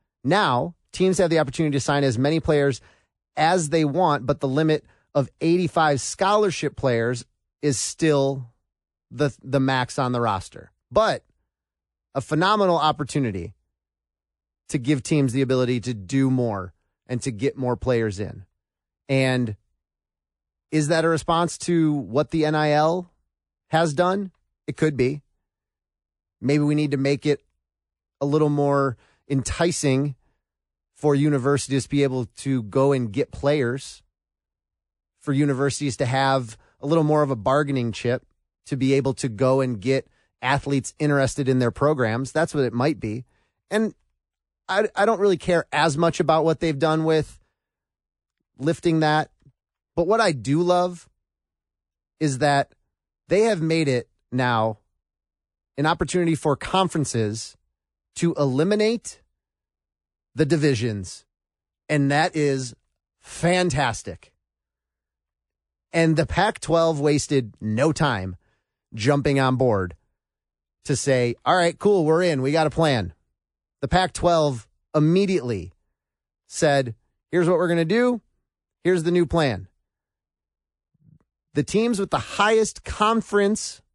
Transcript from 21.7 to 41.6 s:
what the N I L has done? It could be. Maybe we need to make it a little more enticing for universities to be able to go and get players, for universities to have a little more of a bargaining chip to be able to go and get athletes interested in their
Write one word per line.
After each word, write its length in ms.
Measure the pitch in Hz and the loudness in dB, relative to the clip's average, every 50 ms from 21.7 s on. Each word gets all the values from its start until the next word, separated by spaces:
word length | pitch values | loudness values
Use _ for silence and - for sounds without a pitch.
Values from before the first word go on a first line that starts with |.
| 175 165 160 156 147 | 0 2 2 2 0
what 380 | 143 113 85 113 147 147 - | -2 -4 -2 -2 -2 -2 0
the 120 | - 160 151 | 0 -2 0
N 120 | 151 151 | 0 0
I 160 | 151 151 151 | 0 2 2
L 400 | 147 151 151 160 170 185 175 - _ _ _ _ _ _ _ _ _ _ _ | 2 2 2 2 0 -2 -6 -12 _ _ _ _ _ _ _ _ _ _ _
has 260 | - - 160 170 160 143 | -2 0 0 0 0 0
done? 380 | 151 175 180 190 202 202 180 _ _ _ _ _ _ - | 0 0 0 0 -2 -6 -8 _ _ _ _ _ _ -14
It 100 | - 131 | -10 -4
could 220 | - 160 156 147 | -2 -2 -2 0
be. 240 | 120 123 131 147 147 _ _ _ _ _ _ _ _ _ _ _ _ _ _ _ _ _ _ _ _ _ _ _ - | 0 -2 -2 -2 -6 _ _ _ _ _ _ _ _ _ _ _ _ _ _ _ _ _ _ _ _ _ _ _ -6
Maybe 220 | - 127 143 151 147 | -2 0 0 2 2
we 120 | 147 151 | 2 0
need 160 | 147 151 143 | 0 0 -2
to 60 | 143 | -2
make 280 | 131 135 139 143 - - | -2 0 0 -2 0 0
it 160 | 151 139 - _ _ _ _ _ _ _ _ _ _ _ _ _ _ _ - | -2 -2 -2 _ _ _ _ _ _ _ _ _ _ _ _ _ _ _ -6
a 60 | 139 | -4
little 240 | 143 143 156 156 147 | 0 2 2 2 2
more 480 | 147 143 143 143 143 139 139 135 120 _ _ _ _ _ _ - | 2 2 2 2 2 2 2 0 -2 _ _ _ _ _ _ -4
enticing 880 | 143 135 123 - - - 170 180 - - - 139 131 135 143 147 135 _ _ _ _ _ _ _ _ _ _ _ _ _ _ _ _ | -2 -2 -2 -2 -2 0 0 0 0 0 0 0 0 0 -2 -4 -6 _ _ _ _ _ _ _ _ _ _ _ _ _ _ _ _
for 180 | - - 151 143 | -2 0 2 2
universities 680 | 135 147 151 147 131 120 143 143 127 - - 139 135 - | 2 2 2 2 0 0 0 0 0 -2 -2 -4 -4 -2
to 60 | - | -2
be 140 | 143 143 139 | 0 0 0
able 220 | 135 127 131 117 - _ | 0 0 -4 -6 -8 _
to 260 | - - 135 135 127 110 | -10 -4 -4 -2 -4 -4
go 280 | 101 92 135 135 139 | -2 0 2 2 2
and 220 | 143 131 120 110 98 | 2 0 -2 -4 -4
get 180 | 135 135 - | -4 -6 -6
players, 680 | - - - 143 151 156 123 117 123 143 - - - - _ _ _ _ _ _ _ _ _ _ _ _ _ _ _ _ _ _ _ _ _ _ _ _ | -6 -4 -2 0 0 0 0 -2 -4 -6 -10 -16 -20 -20 _ _ _ _ _ _ _ _ _ _ _ _ _ _ _ _ _ _ _ _ _ _ _ _
for 100 | - 151 | -4 -2
universities 640 | 135 135 147 143 135 127 139 139 - - 147 139 113 | 0 2 2 2 2 0 0 -2 -2 -2 -4 -4 -2
to 80 | - 139 | -2 -2
have 520 | 120 131 131 135 135 135 135 123 110 - - _ _ _ - | 0 0 2 2 2 2 0 -2 -4 -12 -20 _ _ _ -8
a 60 | 131 | -2
little 160 | 143 165 165 156 | 0 2 2 4
more 180 | 151 151 151 | 4 4 2
of 80 | 147 135 | 2 0
a 60 | 135 | -2
bargaining 560 | 110 95 131 135 147 151 139 139 131 120 117 | -2 0 0 2 2 0 0 -2 -2 -2 -4
chip 340 | 107 - - 120 123 - _ _ _ _ _ _ _ _ _ | -4 -4 -2 -2 -2 -4 _ _ _ _ _ _ _ _ _
to 100 | - 147 | -8 -4
be 180 | 127 135 131 135 | -2 0 2 2
able 200 | 139 131 135 113 | 2 2 0 -4
to 160 | - - 127 | -4 -6 -6
go 320 | 110 98 131 131 131 135 | -2 0 2 2 2 2
and 180 | 135 127 123 101 | 0 -2 -4 -4
get 280 | 90 127 135 135 - _ _ _ _ _ _ - | -2 -2 -2 -2 -2 _ _ _ _ _ _ -6
athletes 520 | 123 127 139 143 - 143 143 135 - - - - | -2 -2 -2 -2 -2 -2 -2 -2 -4 -6 -8 -4
interested 480 | 151 147 143 143 135 131 - - 139 | -2 0 2 2 0 0 -2 -2 -2
in 120 | 127 131 | 0 2
their 120 | 127 | 2